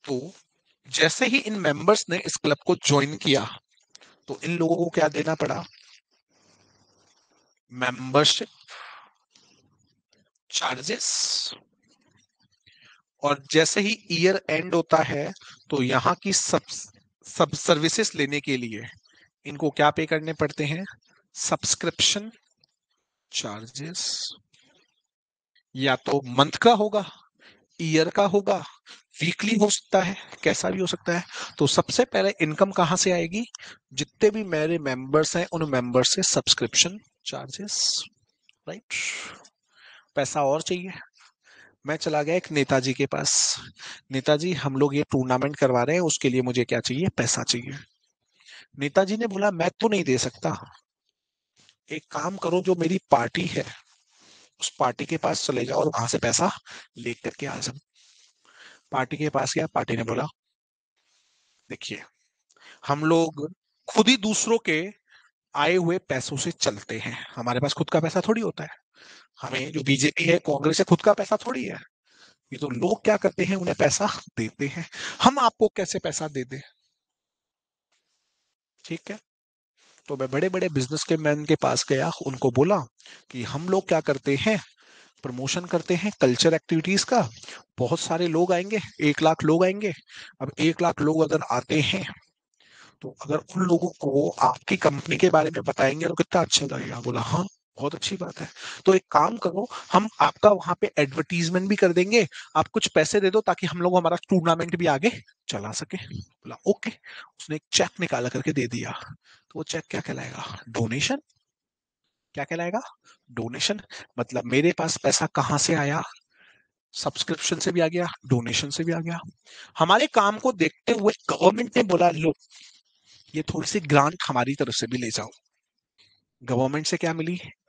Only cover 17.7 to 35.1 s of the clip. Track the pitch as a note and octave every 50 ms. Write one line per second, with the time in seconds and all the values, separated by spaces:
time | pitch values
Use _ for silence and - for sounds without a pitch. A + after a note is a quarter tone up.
17.7 | F3 D3 D#3 E3 - - - - - D#3 C#3+ C#3 C#3+ D3 - D3+ C3+ B2+ A#2+ A2+
18.7 | A2 G#2 A#2 - - _ _ _ _ _ _ _ _ _ _ D3 D3 C#3 D#3+ D3
19.7 | - - D3 D3+ D3+ - D#3+ D#3 E3 D#3 D#3 D#3+ D#3+ - D#3 C#3+ - - D3+ C#3+
20.7 | D#3 F3 G3 - - _ _ _ _ _ _ _ _ - - - - - - -
21.7 | - - - E3+ - - - - - G3+ G#3 A3+ _ _ _ _ _ _ _ _
22.7 | _ _ _ _ _ _ _ _ _ _ _ _ - - - A2+ G2+ G#2+ A2+ A2+
23.7 | _ C3+ D3 E3 F3+ - - - - - - - - _ _ _ _ _ _ _
24.7 | _ _ _ _ _ _ _ _ _ _ _ _ _ _ _ _ _ _ _ _
25.7 | _ C3 C3+ C3+ C3 B2+ _ - - C#3+ C3+ B2 B2 C3 C#3 - - - - A#3
26.7 | A#3+ G3+ G#3 G#3+ G3+ G#3 F3+ - - _ _ _ _ _ _ - _ _ _ _
27.7 | _ - E3 D#3+ D#3 D#3 D#3+ F3 - - G3+ G3 F3 G3+ G3 G3+ G3+ F3+ - -
28.7 | - _ _ - - - _ _ _ - D#3 E3+ F3 - G#3 G#3 A3+ G3+ G#3 G#3
29.7 | - - _ _ - F#3+ F#3 F3 G3 - - - - - - D#3 - - - F#3
30.7 | F#3+ F#3+ F#3 E3+ - - _ - E3+ F3 F3 - - - - - - - D3 C3+
31.7 | - - E3+ - - - B3+ - - G3+ F#3+ G3 G3+ - D#3+ D3+ D#3 - G3 G3
32.7 | F#3 - F3 D3 F#3 F3+ - F#3+ F3+ F3 E3+ E3+ F3 G#3+ A#3+ - _ - - -
33.7 | - _ _ _ C3+ C3 C#3+ _ _ _ - G#3 G#3 A3 G#3+ F#3+ E3 D3+ D3+ D#3+
34.7 | E3+ E3 D3 C3+ B2+ B2+ C3 C3+